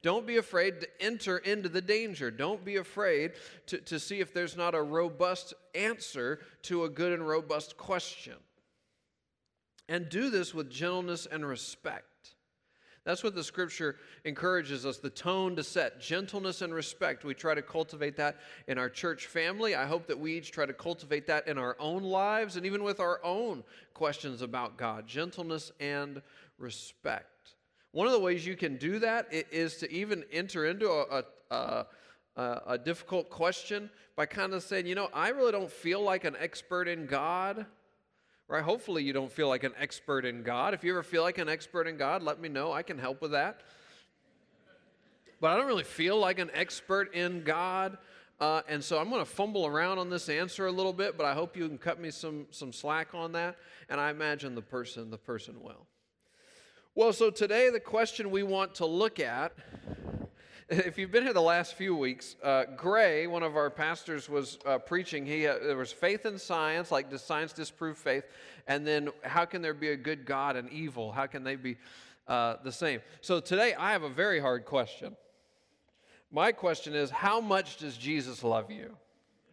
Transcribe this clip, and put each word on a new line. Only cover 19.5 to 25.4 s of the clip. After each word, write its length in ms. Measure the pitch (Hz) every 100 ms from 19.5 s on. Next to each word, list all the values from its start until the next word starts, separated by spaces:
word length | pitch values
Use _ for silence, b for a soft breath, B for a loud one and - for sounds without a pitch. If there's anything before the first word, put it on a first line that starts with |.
| 202 220
I 140 | 156 139
hope 180 | 170 165
that 140 | 139
we 180 | 156 165
each 140 | 156
try 160 | - 139
to 60 |
cultivate 520 | 131 170 170 143 151 143
that 200 | 151 -
in 100 | 139
our 180 | 123 120
own 240 | 151 180
lives 540 | 190 190 202 214 214 180
and 80 | 185
even 160 | 202
with 160 | 202 202
our 200 | 175 175
own 400 | 170 190 233 147 - B B -
questions 480 | 156 139 143 120
about 340 | 123 127 120 -
God, 300 | 120 107 110
gentleness 640 | 127 175 185